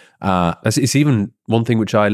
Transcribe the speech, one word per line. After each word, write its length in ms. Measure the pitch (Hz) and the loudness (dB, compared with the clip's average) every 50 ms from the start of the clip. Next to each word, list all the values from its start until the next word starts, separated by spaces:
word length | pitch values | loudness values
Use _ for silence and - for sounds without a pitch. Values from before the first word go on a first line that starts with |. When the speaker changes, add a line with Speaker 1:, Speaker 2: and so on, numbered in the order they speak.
| _ _ _ - | _ _ _ -8
Speaker 1:
Uh, 340 | - 98 92 90 87 85 80 - - | -4 -2 0 0 0 -2 -2 -4 -4
Speaker 2:
It's, 120 | 110 - 135 | -4 -2 -2
it's 200 | 135 117 - 139 | -2 0 0 2
even 340 | 151 147 127 107 98 - - _ _ | 2 2 2 0 -2 -4 -8 _ _
one 180 | - 110 117 117 | -2 -2 0 0
thing 140 | 123 120 110 | 0 -2 -2
which 160 | 107 - - | -2 0 0
I, 120 | 107 104 101 | 0 2 0